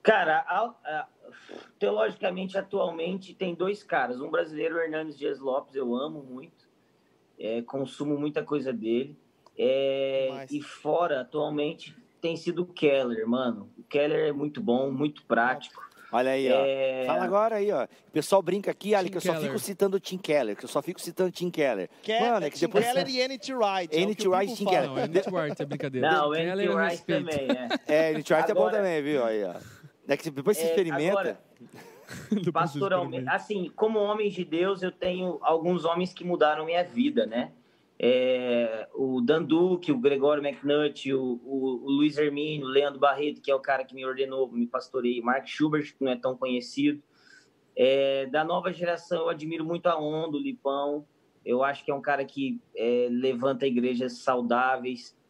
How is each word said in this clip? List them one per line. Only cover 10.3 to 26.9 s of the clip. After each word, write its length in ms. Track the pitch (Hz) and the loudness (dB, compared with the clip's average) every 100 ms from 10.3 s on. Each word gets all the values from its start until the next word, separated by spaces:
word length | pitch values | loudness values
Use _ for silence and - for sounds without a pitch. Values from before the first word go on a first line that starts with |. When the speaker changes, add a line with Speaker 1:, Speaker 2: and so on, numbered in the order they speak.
| 131 135 | -4 -8
Speaker 1:
e 100 | 143 | -8
fora, 600 | 139 - 147 165 175 180 | -8 -8 -2 0 2 -2
atualmente, 760 | - 151 151 147 147 165 - - _ _ | -4 -4 -2 -2 -4 -6 -16 -20 _ _
tem 140 | 165 165 | -4 -4
sido 260 | 175 170 | -4 -4
o 20 | 180 | -6
Keller, 640 | - 151 139 123 113 110 | 2 4 4 2 -2 0
mano. 420 | 123 123 107 98 - | 0 0 -4 -10 -20
O 60 | |
Keller 440 | - 143 147 156 156 | -4 0 2 2 0
é 20 | |
muito 300 | 143 147 143 | -2 -4 -4
bom, 280 | 107 120 139 | 0 2 0
muito 340 | 131 151 151 _ | 0 -2 -4 _
prático. 600 | 113 120 131 - - - - - | 2 2 0 -8 -18 -20 -20 -2
Speaker 3:
Olha 200 | 117 131 | 0 2
aí, 200 | 135 131 | 2 4
ó. 120 | 131 139 | 4 4
Speaker 1:
É. 380 | 135 131 131 127 | 2 0 0 0
Speaker 3:
Fala 180 | 160 | 0
agora 320 | 180 196 220 214 | 2 2 2 2
aí, 140 | 202 | 0
ó. 120 | 165 | 0
O 280 | 117 - _ | -2 -8 _
pessoal 300 | 156 - 196 | -4 4 4
brinca 300 | 175 196 - | 4 -2 -2
aqui, 240 | - 202 202 | -4 2 2
Ale, 140 | 190 | 2
Speaker 4:
Tim 20 | |
Speaker 3:
que 60 | 180 | -2
eu 40 | |
só 120 | 180 | -2
Speaker 4:
Keller. 140 | 160 147 | -2 -2
Speaker 3:
fico 120 | 135 | -4
citando 380 | - 190 196 190 | -6 0 2 2
o 20 | |
Tim 180 | - 185 | -4 -8
Keller, 380 | 208 208 113 202 | 0 2 2 -4
que 100 | 120 | -4
eu 40 | |
só 120 | 151 | -4
fico 180 | 151 185 | -4 -8
citando 300 | - 170 185 | -10 -2 -2
o 20 | |
Tim 200 | - 180 | 0 -4
Keller. 360 | 165 143 104 90 - | 0 0 0 -4 -8
Speaker 2:
Ke-, 180 | - 220 | -2 0
Speaker 3:
Mano, 260 | 233 220 151 | 2 2 -2
é 20 | |
que 60 | - | -2
Speaker 2:
Tim 80 | 170 | 2
Speaker 3:
depois 180 | 202 233 | 2 2
Speaker 2:
Keller 200 | 262 269 | 0 0
e 100 | 254 | -2
N 180 | 254 269 | -2 -4
T 160 | - | -6
Wright, 260 | 262 208 190 | 0 0 0
é 60 | 175 | 0
o 20 | |
que 80 | 156 | 0
Speaker 3:
N 140 | 196 214 | 0 0
T 120 | 190 | 2
Speaker 2:
o 40 | |
Speaker 3:
Wright, 140 | 185 202 | 2 0
Speaker 2:
Pipo 100 | 220 | -2
Speaker 3:
Tim 60 | 202 | 2
Speaker 2:
fala. 100 | 180 | 2
Speaker 3:
Keller. 120 | 131 131 | 2 -2
Speaker 4:
Não, 80 | |
N 180 | 220 175 | 0 0
T 80 | 202 | 0
Wright, 320 | 180 151 185 | -2 -4 -4
é 40 | 147 | -6
brincadeira. 440 | 147 143 131 143 | -4 -4 0 2
Speaker 1:
Não, 220 | 156 147 | 2 2
Speaker 4:
Tim 60 | 156 | 0
Speaker 1:
N 40 | 165 | -2
T 40 | |
Speaker 4:
Keller 160 | 190 185 | 0 0
eu 100 | 170 | 2
Speaker 1:
Wright 160 | 170 | 0